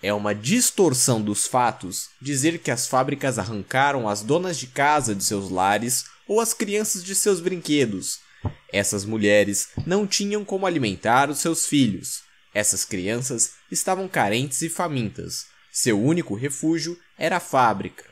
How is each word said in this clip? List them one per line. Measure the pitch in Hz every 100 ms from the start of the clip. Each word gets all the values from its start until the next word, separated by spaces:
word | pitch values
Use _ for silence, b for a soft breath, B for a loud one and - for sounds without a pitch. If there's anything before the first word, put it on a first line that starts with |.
É | 95
uma | 104 104 104
distorção | 113 226 233 - 180 127 - 117
dos | 104 104 -
fatos | 127 120 107 90 92 - _
dizer | 131 143 147 170
que | -
as | 120 -
fábricas | 127 135 139 139 117
arrancaram | 95 107 92 131 143 135 110
as | 104
donas | 107 160 185 156
de | 127
casa | - 143 151 113 101
de |
seus | 92 104 95
lares | 92 95 104 117 - - B -
ou | 208
as | 226
crianças | - 208 208 214 196
de | 180 196
seus | 208 185
brinquedos. | 175 180 156 147 127 98 - - B B B B _
Essas | 98 101 104 101
mulheres | 110 104 104 101 98 - - -
não | 190 202
tinham | - 202 208
como | 196 190 190
alimentar | 170 113 92 107 123 143
os | 147
seus | 170 160 -
filhos. | 147 120 92 - - - b _
Essas | 104 104 -
crianças | - 101 92 117 127 117 - B _
estavam | 170 - 190 190
carentes | 170 104 113 135 -
e | 165
famintas. | - 175 139 107 - 85 - - b b
Seu | - 127 104
único | 123 175 - 101
refúgio | 139 - 160 165 156 175 _ -
era | 160 175
a |
fábrica | - - 120 98 92 - -